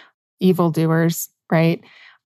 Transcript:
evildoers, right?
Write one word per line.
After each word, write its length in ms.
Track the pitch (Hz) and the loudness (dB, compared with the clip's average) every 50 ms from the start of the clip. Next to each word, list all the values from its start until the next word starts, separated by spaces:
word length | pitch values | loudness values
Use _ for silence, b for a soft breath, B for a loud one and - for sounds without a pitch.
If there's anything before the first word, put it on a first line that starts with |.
| B B B B _ _ _ - | B B B B _ _ _ -2
evildoers, 920 | - 185 185 175 175 170 151 165 160 160 160 165 165 165 170 - - - _ _ _ - | 0 0 2 2 0 -2 0 -2 0 0 0 0 0 -2 -2 -4 -10 -14 _ _ _ -2
right? 320 | - 160 165 165 170 - - B B B B B B B B | 0 2 2 2 0 -2 -6 B B B B B B B B